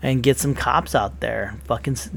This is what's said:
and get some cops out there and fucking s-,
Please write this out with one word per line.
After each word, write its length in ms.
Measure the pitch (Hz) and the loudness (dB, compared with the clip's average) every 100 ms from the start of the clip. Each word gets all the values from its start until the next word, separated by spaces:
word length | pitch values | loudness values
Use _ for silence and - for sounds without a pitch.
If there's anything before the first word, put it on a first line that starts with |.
and 220 | 131 131 | 0 2
get 160 | 131 127 | 4 4
some 160 | 143 131 | 2 0
cops 400 | - 143 - 131 | 2 2 2 0
out 240 | 101 - | 0 -2
there 300 | 113 110 101 | -4 -4 -6
and 120 | 104 | -8
fucking 300 | - 117 - | -6 -4 -2
s-, 160 | 131 - | -4 -6